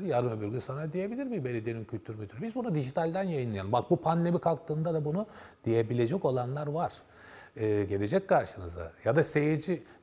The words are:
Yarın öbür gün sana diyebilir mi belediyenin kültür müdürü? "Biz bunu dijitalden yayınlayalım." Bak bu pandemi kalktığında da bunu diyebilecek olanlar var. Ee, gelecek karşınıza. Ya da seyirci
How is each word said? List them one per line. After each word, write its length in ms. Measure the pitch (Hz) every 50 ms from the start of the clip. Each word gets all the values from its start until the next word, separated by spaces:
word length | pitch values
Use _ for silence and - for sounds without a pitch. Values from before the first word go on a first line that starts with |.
| 190
Yarın 240 | 180 135 123 123 123 113 107
öbür 100 | 107 104
gün 120 | 110 123
sana 320 | - - 131 143 156 160 143
diyebilir 320 | 180 190 202 233 254 285
mi 200 | 262 240 190 131
belediyenin 400 | 123 123 113 107 120 113 113 110
kültür 300 | - - 107 - - 113
müdürü? 280 | 107 107 101 - 113 160
"Biz 120 | 226 220
bunu 200 | 254 226 254 165
dijitalden 480 | 151 135 123 - 180 165 165 165 190 196
yayınlayalım." 500 | 185 165 143 123 117 107 98 95 98 110
Bak 180 | 123 123 -
bu 60 | 170
pandemi 420 | 160 - 160 165 170 170 175 175 180
kalktığında 560 | - 170 165 - - - 156 156 160 175 165
da 100 | 156 147
bunu 220 | 151 151 190 220 - - - - - - - -
diyebilecek 600 | 117 113 117 113 107 123 120 120 117 160 196 -
olanlar 420 | 147 127 123 123 123 135 147 151
var. 260 | 147 143 160 175 - - - - - - - - - - - - - -
Ee, 280 | - 107 107 104 104 104
gelecek 440 | 95 101 98 101 104 147 196 190 -
karşınıza. 640 | 190 147 - - - 104 92 87 85 85 82 80 - - -
Ya 120 | 110 123
da 80 | 160 147
seyirci 580 | - - 151 147 151 156 151 156 - 180 151 - - - -